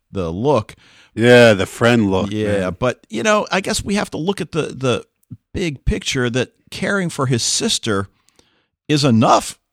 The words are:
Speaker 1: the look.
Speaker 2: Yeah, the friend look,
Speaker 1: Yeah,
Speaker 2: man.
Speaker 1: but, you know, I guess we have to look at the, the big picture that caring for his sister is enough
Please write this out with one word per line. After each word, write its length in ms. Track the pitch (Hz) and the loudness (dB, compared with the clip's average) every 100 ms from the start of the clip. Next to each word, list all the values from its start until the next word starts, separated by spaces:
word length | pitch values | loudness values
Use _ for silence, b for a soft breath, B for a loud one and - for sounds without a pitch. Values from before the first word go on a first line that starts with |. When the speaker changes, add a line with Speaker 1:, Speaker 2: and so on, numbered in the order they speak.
| _ | _
Speaker 1:
the 180 | 98 85 | -8 -6
look. 440 | 87 131 127 - - b b b | -4 0 0 -2 -12 b b b
Speaker 2:
Yeah, 400 | 104 120 123 117 | 2 6 8 8
the 120 | 98 95 | 6 0
friend 440 | - 117 120 101 | 0 2 4 2
look, 200 | 95 101 | 0 -2
Speaker 1:
Yeah, 280 | 107 107 101 | -4 -2 -2
Speaker 2:
man. 160 | 92 92 | -4 -4
Speaker 1:
but, 280 | 123 - _ | -4 -6 _
you 140 | 220 | -6
know, 240 | 226 214 175 | 0 0 -2
I 100 | 185 | -4
guess 220 | 214 226 | -4 -6
we 120 | 226 | -4
have 160 | 202 208 | -4 -4
to 60 | 190 | -6
look 240 | 165 196 | -6 -6
at 120 | 160 | -6
the, 100 | - | -6
the 440 | - - 131 110 - _ _ - _ | -6 -4 -4 -4 -6 _ _ -20 _
big 320 | 202 175 135 | -6 -6 -6
picture 440 | - 185 - 131 123 | -4 -4 -4 -2 -2
that 220 | 123 117 _ _ | -2 -4 _ _
caring 400 | - 190 202 170 | -10 -4 -4 -4
for 160 | - 131 | -4 -2
his 160 | 135 | 0
sister 640 | - - 226 - 117 98 98 _ _ _ _ _ _ _ - | -2 -4 -2 -4 -2 -4 -4 _ _ _ _ _ _ _ -4
is 160 | 147 | 0
enough 520 | 143 113 147 320 - - _ | 2 4 4 2 0 -12 _